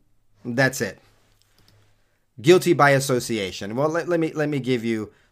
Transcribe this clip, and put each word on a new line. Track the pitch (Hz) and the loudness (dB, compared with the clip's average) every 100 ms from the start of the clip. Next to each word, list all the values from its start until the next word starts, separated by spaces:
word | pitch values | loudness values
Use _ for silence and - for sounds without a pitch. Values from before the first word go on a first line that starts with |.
| _ _ _ _ 123 | _ _ _ _ -8
That's | 120 139 135 | -2 -2 -2
it. | 104 - _ _ _ _ _ _ _ _ _ _ _ _ _ - | -8 -10 _ _ _ _ _ _ _ _ _ _ _ _ _ -2
Guilty | 113 180 175 | 4 4 4
by | 147 143 | 4 6
association. | 135 139 123 120 113 92 - 101 117 | 4 2 -2 -2 -4 -4 -8 -8 -4
Well, | 156 | -2
let, | 165 156 | -2 -2
let | 170 | -2
me, | 160 | -2
let | - 147 | -4 -4
me | 147 | -4
give | 120 127 113 | -2 -2 -2
you | 110 104 _ _ | -4 -6 _ _